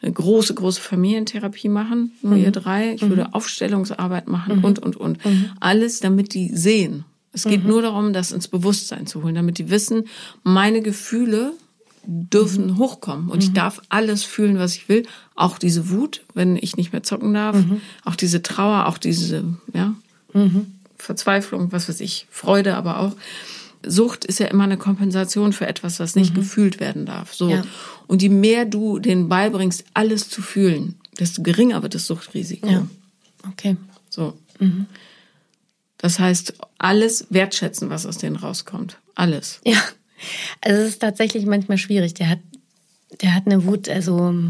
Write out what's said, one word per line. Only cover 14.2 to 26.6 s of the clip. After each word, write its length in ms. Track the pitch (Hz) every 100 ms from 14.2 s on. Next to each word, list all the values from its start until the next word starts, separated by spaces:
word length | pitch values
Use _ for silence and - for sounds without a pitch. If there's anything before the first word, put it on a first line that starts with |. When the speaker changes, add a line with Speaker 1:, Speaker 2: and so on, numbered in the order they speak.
Speaker 1:
fühlen, 340 | - - 208 196
was 160 | 180 175
ich 120 | -
will. 180 | 214 233 - - -
Auch 220 | 180 -
diese 300 | 175 170 170
Wut, 340 | 190 302 - _
wenn 220 | - 180 180
ich 220 | - -
nicht 160 | 175
mehr 100 | 170
zocken 300 | - 196 214
darf. 220 | 208 214 208
Speaker 2:
Mhm. 240 | 175 208 - - -
Speaker 1:
Auch 100 | 170
diese 260 | 180 170
Trauer, 440 | - - 202 208 -
auch 100 | 170
diese, 460 | 170 170 170 160 170 170 -
ja, 200 | 170 196 214 - _ _
Speaker 2:
Mhm. 340 | 202 196 185 208 - _ -
Speaker 1:
Verzweiflung, 720 | - - - 196 196 190 175
was 180 | 180 170
weiß 100 | 156
ich, 280 | - - -
Freude 440 | - - 202 196 -
aber 240 | 175 -
auch. 160 | 196 202 - - - - - _ -
Sucht 400 | 175 240 - -
ist 140 | 185
ja 80 | 208
immer 160 | 196
eine 140 | 196 190
Kompensation 760 | 196 196 196 185 185 202 208
für 140 | 202 -
etwas, 320 | - 175 170
was 160 | 165 196
nicht 160 | 185
Speaker 2:
Mhm. 40 | 185
Speaker 1:
gefühlt 440 | 196 -